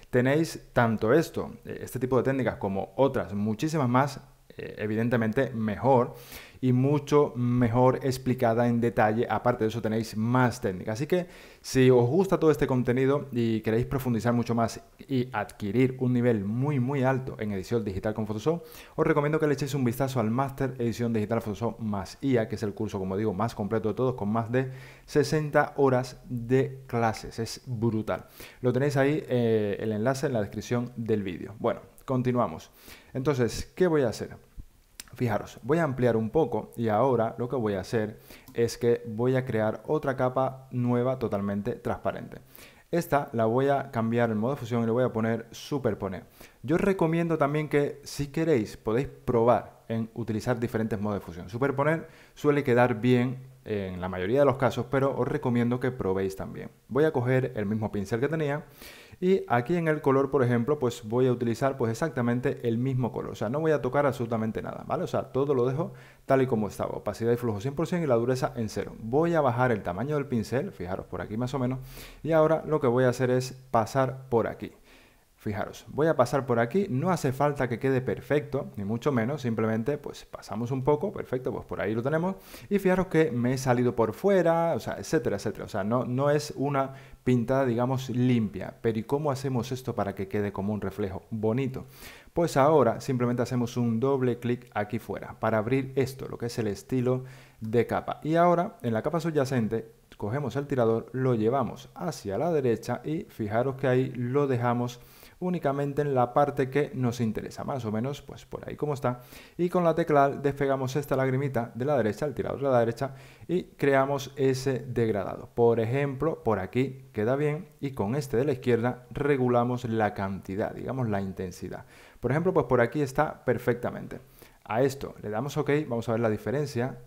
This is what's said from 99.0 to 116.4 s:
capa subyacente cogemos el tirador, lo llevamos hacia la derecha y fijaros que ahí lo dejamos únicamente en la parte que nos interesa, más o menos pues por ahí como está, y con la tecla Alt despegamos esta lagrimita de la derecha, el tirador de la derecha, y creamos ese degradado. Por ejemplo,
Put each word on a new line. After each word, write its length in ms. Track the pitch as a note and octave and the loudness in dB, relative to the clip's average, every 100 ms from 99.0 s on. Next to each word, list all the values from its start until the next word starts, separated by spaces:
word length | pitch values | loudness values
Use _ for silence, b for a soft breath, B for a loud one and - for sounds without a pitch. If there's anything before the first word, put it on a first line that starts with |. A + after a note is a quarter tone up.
capa 180 | D3 E3 | -2 -2
subyacente 720 | E3 D3 C3 C3 G#2+ A2 - - _ - | -2 0 2 0 0 -2 -6 -14 _ -8
cogemos 400 | G#2 C3+ C3+ B2+ | -4 -4 -4 -6
el 100 | C#3+ | -2
tirador, 440 | C3 A2+ A2+ - | 2 2 2 -2
lo 220 | B2+ C3 | -2 0
llevamos 560 | A#2 G#2+ C#3 G#2+ E2+ - | 2 2 2 0 -6 -14
hacia 440 | - F3 - G2 G2 | -8 -6 -6 -6 -2
la 120 | D#3+ | 0
derecha 520 | D#3 B2+ A2+ - A#2+ | 2 2 0 -2 -6
y 200 | D3+ D#3+ - | -4 -6 -6
fijaros 460 | - G#2+ A2+ C3 | -8 -2 0 0
que 140 | C3 C3+ | 0 2
ahí 220 | B2+ C3 | 2 0
lo 320 | B2 A#2+ C#3 C#3+ | -2 -2 0 2
dejamos 540 | B2 A#2+ A#2+ B2 - B B B - | 2 0 0 -2 -6 B B B -8
únicamente 600 | F#3 F3 C#3+ C#3+ C#3+ C#3 | -4 -2 -2 0 -2 -2
en 140 | D3 | 0
la 180 | B2+ A#2+ | 2 2
parte 380 | D3 C#3 C3 C3 | 4 2 2 0
que 220 | C#3 C#3+ | 0 -2
nos 260 | C3 B2 A#2 | 0 -2 0
interesa, 440 | A2+ G#2+ - - | -2 -2 -6 -8
más 200 | - C#3 | -6 -6
o 80 | G#2+ | -4
menos 300 | A2 B2+ C#3+ | -2 -4 -6
pues 240 | - - - | -12 -18 -14
por 200 | - - | -12 -10
ahí 100 | - | -6
como 180 | D3 | -4
está, 260 | C3+ B2 B2 B B B - | -2 -2 -2 B B B -4
y 100 | F3 | 0
con 160 | F3+ | 2
la 100 | E3+ | 2
tecla 300 | D#3+ E3 D3 | 2 4 4
Alt 180 | C#3 - | 4 2
despegamos 520 | C#3+ C3+ C#3 C3+ C3 D3+ | 0 0 2 2 0 -2
esta 200 | C#3+ C3 | -2 0
lagrimita 560 | C3 C3 C#3 C3 A#2 | 2 0 0 -2 -4
de 100 | A#2 | -4
la 120 | C3 C#3 | 0 2
derecha, 280 | G#2+ G#2 | 2 0
el 100 | A2+ | -4
tirador 260 | G#2+ - F#2 | -4 -4 -2
de 100 | C3+ | 2
la 80 | B2 | 4
derecha, 360 | A#2 A#2+ C3+ B B B - | 4 0 -6 B B B -4
y 160 | F3 | -4
creamos 680 | - - C#3 C3+ C3+ C#3+ C3 - | -4 -2 2 4 2 0 -6 0
ese 420 | C3+ C3 C#3 B2+ | 0 2 0 -2
degradado. 720 | C3+ A#2+ A2+ G2+ F#2 - - | -2 0 0 0 -2 -8 -6
Por 280 | - A#2 A#2 | 2 4 4
ejemplo, 640 | A2+ C3+ C#3+ C3 D#3 D#3 | 2 0 -2 -2 -2 -2